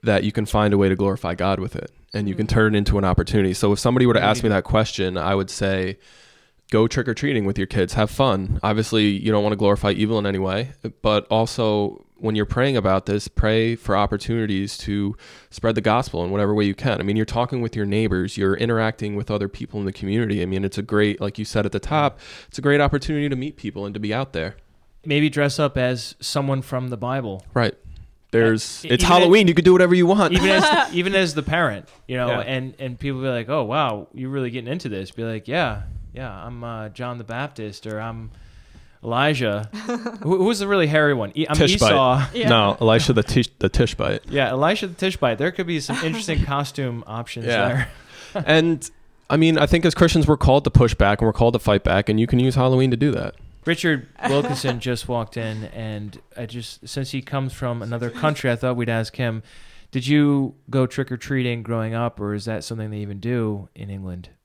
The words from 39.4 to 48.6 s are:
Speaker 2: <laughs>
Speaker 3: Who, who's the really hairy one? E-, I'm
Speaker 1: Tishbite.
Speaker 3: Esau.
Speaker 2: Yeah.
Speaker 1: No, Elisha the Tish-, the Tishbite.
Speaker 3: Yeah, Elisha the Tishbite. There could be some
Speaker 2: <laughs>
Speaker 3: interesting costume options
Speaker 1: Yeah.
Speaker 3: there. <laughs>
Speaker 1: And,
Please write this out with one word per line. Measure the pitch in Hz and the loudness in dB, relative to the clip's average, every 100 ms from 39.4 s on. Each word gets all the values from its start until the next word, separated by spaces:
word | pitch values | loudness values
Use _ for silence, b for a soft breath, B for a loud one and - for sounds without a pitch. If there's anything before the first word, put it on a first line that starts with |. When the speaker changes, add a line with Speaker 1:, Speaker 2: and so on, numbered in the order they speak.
| 117 101 107 | 0 -2 -6
Speaker 2:
<laughs> | - - 233 226 220 | -10 -8 -6 -6 -8
Speaker 3:
Who, | 151 185 | -2 2
who's | 190 220 | 2 0
the | 196 | 0
really | 202 156 | 2 2
hairy | 156 151 | 4 4
one? | 135 101 | 2 -2
E-, | 143 156 | -4 -2
I'm | 151 | 4
Speaker 1:
Tishbite. | 147 196 113 | 4 6 4
Speaker 3:
Esau. | 101 131 127 135 | 6 4 4 0
Speaker 2:
Yeah. | 240 226 | 0 4
Speaker 1:
No, | 117 101 - | 4 4 4
Elisha | 113 113 - | 4 4 4
the | 113 | 2
Tish-, | 104 - 120 _ | 2 0 0 _
the | 98 | 0
Tishbite. | - - - - - - | 2 0 0 -4 -4 -4
Speaker 3:
Yeah, | 139 127 | -2 0
Elisha | 127 151 208 196 | 0 0 0 -4
the | |
Tishbite. | 170 190 185 127 110 | -4 -4 0 -2 0
There | 151 | -2
could | 175 175 | -4 -4
be | 165 | -4
some | - - | -4 -4
Speaker 2:
<laughs> | |
Speaker 3:
interesting | 160 220 202 156 | -4 -4 -4 -2
costume | 147 139 143 - 131 117 - | 0 -2 -4 -4 -6 -6 -10
options | 110 120 - 117 | -12 -10 -8 -2
Speaker 1:
Yeah. | 117 101 | 0 2
Speaker 3:
there. | 127 123 | 0 -4
<laughs> | - - - - 202 139 | -8 -20 -20 -12 -8 2
Speaker 1:
And, | 156 | 2